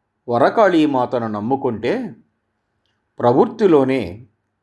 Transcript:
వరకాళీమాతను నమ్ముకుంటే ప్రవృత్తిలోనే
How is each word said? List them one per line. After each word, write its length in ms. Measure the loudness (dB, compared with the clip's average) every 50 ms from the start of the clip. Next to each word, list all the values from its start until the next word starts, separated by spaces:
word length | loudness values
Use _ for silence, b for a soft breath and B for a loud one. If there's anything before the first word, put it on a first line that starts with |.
| _ _ _ _ _ -4
వరకాళీమాతను 1000 | 0 2 2 2 2 2 2 4 4 4 2 2 0 -2 -2 -2 -2 -4 -4 -4
నమ్ముకుంటే 840 | -6 -6 -4 -4 -4 -2 -2 -4 -6 -4 -4 -4 -4 -4 -6 -10 -12 -16 _ _ _ _ _ _ _ _ _ _ _ _ _ _ _ _ _ _ _ -4
ప్రవృత్తిలోనే 1040 | -2 2 2 2 2 2 0 0 2 4 4 4 4 2 0 -2 -4 -6 -10 -16 -20 _ _ _ _ _ _ _